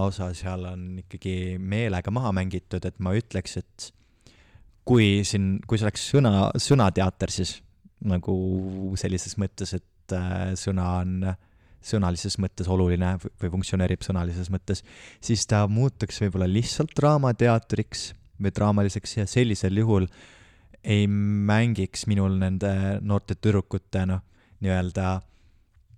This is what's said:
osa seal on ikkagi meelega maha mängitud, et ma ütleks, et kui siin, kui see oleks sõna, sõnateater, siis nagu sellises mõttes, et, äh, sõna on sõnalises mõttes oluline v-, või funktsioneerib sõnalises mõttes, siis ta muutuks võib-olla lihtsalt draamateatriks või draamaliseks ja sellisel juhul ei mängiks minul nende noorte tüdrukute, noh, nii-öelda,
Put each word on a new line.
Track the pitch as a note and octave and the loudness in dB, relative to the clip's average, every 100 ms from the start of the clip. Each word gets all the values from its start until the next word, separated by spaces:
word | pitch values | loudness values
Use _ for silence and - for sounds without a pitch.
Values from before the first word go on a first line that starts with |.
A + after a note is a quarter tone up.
osa | G2 F#2+ F2+ | 0 -2 -8
seal | F2 F#2 F#2 F2+ | -6 -8 -8 -8
on | F#2 F2+ F#2 | -10 -10 -12
ikkagi | - F#2+ F#2+ F#2 F#2 F#2 | -14 -10 -6 -4 -4 -6
meelega | F#2+ G#2+ A#2 F2+ G2 | -4 -2 -2 -2 -2
maha | A#2+ B2 | -2 0
mängitud, | F#2+ F#2 F2+ - F2+ | 0 -2 -4 -6 -6
et | - - | -6 -4
ma | F2+ G#2 | -2 0
ütleks, | - G2 - - | -2 -6 -6 -8
et | - - - - _ _ _ - _ - - _ - | -10 -14 -18 -20 _ _ _ -20 _ -20 -20 _ 2
kui | B2 G#2 G2+ | 6 6 4
siin, | G2 G2+ F#2+ G2 | 2 0 0 -2
kui | - A2 | -2 -2
see | G#2+ | 0
oleks | - - | -4 0
sõna, | C#3+ A#2+ G2 G2 | 4 4 4 2
sõnateater, | A#2 - C#3 G2 F2+ F#2 - F#2+ | 0 2 4 4 2 0 -2 -4
siis | - F2+ - - _ - _ | -4 -6 -8 -18 _ -20 _
nagu | G#2 F2+ F#2+ F#2+ F#2 F#2 F#2+ F#2+ F#2+ F#2+ | -2 -2 0 -2 0 -2 -4 -6 -6 -4
sellises | F#2 F#2 - - | -2 -4 -4 -4
mõttes, | G2 - F#2+ | -4 -4 -6
et, | F2+ - _ - | -6 -10 _ -6
äh, | F#2 F2+ F#2 F#2 F#2 | -4 -2 -2 -4 -4
sõna | G2 F#2+ F2+ F2+ | -2 -2 0 0
on | F#2 F#2 F#2+ F#2 _ _ _ - - | -2 -2 -4 -6 _ _ _ -20 -4
sõnalises | A2 F2+ F2 G2+ F#2+ | 0 0 0 -4 -4
mõttes | F#2 - F2+ | -4 -4 0
oluline | F#2 F2+ F2 F2+ F#2 | 2 2 2 0 -2
v-, | - - | -6 -8
või | F2 | -4
funktsioneerib | F#2 - F#2+ F2+ F2+ | -4 -2 0 0 -2
sõnalises | - F#2 F2 E2+ F2 | -2 -2 -2 -4 -4
mõttes, | F#2 - F#2+ - - - - | -4 -4 -6 -8 -20 -20 -8
siis | - G#2+ - | -2 -2 2
ta | G#2+ G2+ | 2 4
muutuks | G#2+ C3 - G#2 - | 2 0 -2 -6 -2
võib-olla | G#2 F#2 F#2 | -2 2 2
lihtsalt | G2+ A#2+ - D#3 - | 2 0 -2 -2 2
draamateatriks | C#3+ D3+ C3 A2+ A#2+ A2+ - G#2 - - - - - - | 4 4 2 4 4 4 0 -4 -4 -10 -14 -16 -20 -4
või | G2 | -2
draamaliseks | - G#2 G#2 G2+ G#2 - - | 2 2 4 2 -2 -6 -4
ja | G2 | 0
sellisel | B2 A#2+ G2 F#2+ G2 | 2 2 2 0 2
juhul | A2+ G2 F#2 - - - - _ _ - - | 4 2 2 -4 -20 -20 -20 _ _ -8 0
ei | G#2 G2+ | 2 2
mängiks | G2+ G2+ G#2 G2+ G#2+ A#2+ G#2 F#2+ - G#2+ | 2 0 2 2 2 2 0 -4 -4 0
minul | G2+ F#2+ F#2+ | 2 2 2
nende | F#2 F#2 G2+ F#2+ G2 G2 | 0 0 0 0 0 -2
noorte | G#2 G2+ - | 0 -2 -2
tüdrukute, | F#2 G#2+ G2+ - G2 - F#2+ F#2 | 0 2 2 0 -6 -4 -2 0
noh, | F#2+ - _ _ - | -2 -6 _ _ -6
nii-öelda, | G2 F#2 F2+ F#2+ F#2 F#2 - _ _ _ _ _ _ | -2 0 0 -2 -2 -2 -8 _ _ _ _ _ _